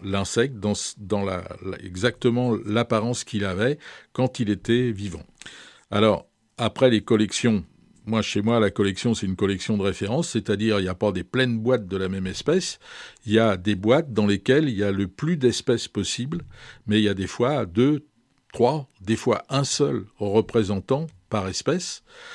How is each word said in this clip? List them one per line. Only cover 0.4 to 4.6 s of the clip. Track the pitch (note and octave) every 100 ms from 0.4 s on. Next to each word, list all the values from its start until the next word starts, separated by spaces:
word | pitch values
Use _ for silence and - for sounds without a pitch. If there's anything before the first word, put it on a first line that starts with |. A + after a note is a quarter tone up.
| C#3+ A#2
dans, | G#2 G2+ - -
dans | G2 G#2
la, | G2 F2+ - - F#2+
la, | F2+
exactement | - F2+ A#2 - B2 A#2+ B2 G#2+ G2
l'apparence | A2 A#2 A2 A#2 B2
qu'il | - G#2+ G2
avait | F#2 A#2+ D3+ - - _
quand | - B2+ -
il | G#2
était | G2